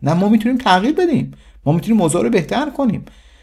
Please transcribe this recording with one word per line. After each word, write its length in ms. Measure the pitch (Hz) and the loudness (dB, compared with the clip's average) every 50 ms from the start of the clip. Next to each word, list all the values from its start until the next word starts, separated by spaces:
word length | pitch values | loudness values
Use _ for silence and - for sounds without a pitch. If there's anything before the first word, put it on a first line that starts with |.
| 127 | -4
نه، 120 | 139 165 | -2 0
ما 140 | 175 196 208 | 0 2 2
می‌تونیم 300 | 233 220 214 240 262 240 | 2 2 2 0 -2 0
تغییر 360 | - 202 185 185 196 262 311 | 2 2 2 2 2 0 0
بدیم. 360 | 381 370 339 285 190 147 139 - - - - - - - | 0 0 0 0 -2 -4 -6 -10 -18 -20 -20 -18 -6 -2
ما 60 | 135 156 | -2 0
می‌تونیم 280 | 175 - 208 226 214 | 0 0 0 0 2
اوضاع 220 | 175 160 160 180 220 | 2 2 0 0 0
رو 80 | 240 | 0
بهتر 400 | 233 190 156 - - 233 302 302 | 0 0 0 0 -4 -4 -4 -4
کنیم. 340 | - - 277 233 160 - - - - - _ - - _ | -4 -2 -2 -2 -2 -4 -8 -14 -20 -20 _ -20 -20 _